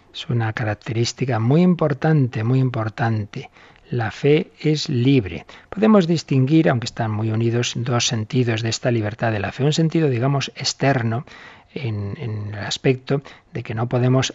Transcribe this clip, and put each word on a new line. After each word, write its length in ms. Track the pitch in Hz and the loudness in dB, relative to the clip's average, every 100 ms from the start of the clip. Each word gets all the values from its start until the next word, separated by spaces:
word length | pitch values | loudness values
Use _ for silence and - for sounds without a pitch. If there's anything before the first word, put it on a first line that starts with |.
| _ | _
Es 160 | - - | -12 -4
una 240 | 120 110 | -2 -2
característica 840 | - 107 104 - 110 117 - 131 113 | -2 -4 -6 -4 -2 -2 -2 -2 0
muy 220 | 113 156 | 2 4
importante, 840 | 180 170 156 135 156 156 123 110 110 | 4 2 0 0 2 2 2 0 0
muy 140 | 131 | 2
importante. 880 | 131 117 107 - 110 110 101 135 - _ - - - | 2 -2 -6 -2 -2 -2 -4 -10 -14 _ -20 -20 -8
La 220 | 123 110 | -4 -4
fe 400 | - 143 151 - - | 0 4 4 2 -4
es 260 | 151 151 - | -2 0 -2
libre. 580 | 120 123 139 92 82 - - - | 0 4 4 2 -6 -12 -20 -12
Podemos 380 | 190 220 214 165 | 0 4 6 4
distinguir, 600 | 165 - 135 131 160 156 | 0 0 2 4 4 4
aunque 160 | 120 117 | 0 -2
están 260 | - 110 | -4 -4
muy 200 | 107 110 | -2 -2
unidos, 420 | 110 117 120 120 127 | 0 0 0 -2 -4
dos 320 | 120 120 - | -2 -2 0
sentidos 540 | 117 107 127 117 110 | -2 -2 0 0 0
de 80 | 113 | -4
esta 220 | - 131 | -2 -2
libertad 420 | 117 104 110 117 | 0 -2 -2 -2
de 60 | 107 | -2
la 120 | 98 | -4
fe. 140 | - 143 | -2 0
Un 80 | |
sentido, 360 | 151 160 165 151 | 2 0 2 0
digamos, 440 | 120 131 143 - - | 0 0 -2 -4 -8
externo, 720 | 127 - 139 135 113 117 - - - - _ | -8 -2 0 2 0 -4 -8 -16 -20 -20 _
en, 420 | 180 123 104 101 101 | -10 -6 -6 -6 -8
en 360 | 117 107 104 | -8 -8 -8
el 60 | 104 | -10
aspecto 600 | 104 - 139 127 - 143 - - _ | -8 -2 0 0 -2 -4 -4 -18 _
de 100 | - | -12
que 140 | - 110 | -8 -6
no 140 | 120 | -2
podemos 440 | 123 123 131 127 | 0 2 2 0